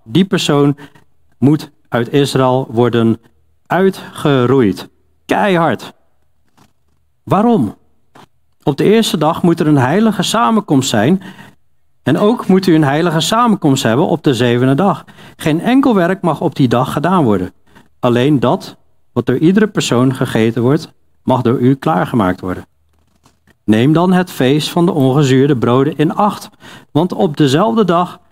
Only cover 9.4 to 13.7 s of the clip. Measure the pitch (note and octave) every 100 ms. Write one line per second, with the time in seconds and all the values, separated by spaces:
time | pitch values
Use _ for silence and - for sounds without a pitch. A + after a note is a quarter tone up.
9.4 | F3+ E3+ D3+ D3 B2 F3+ A3+ G#3 - G#3+
10.4 | A#3 A3 - C#3 - A2+ A2+ F#3 - -
11.4 | - _ _ _ _ _ - - G#3 B2
12.4 | - F#3+ F#3+ D#3+ D3 D3 E3+ D#3+ D#3 A3+
13.4 | A#3+ F#3+ D#3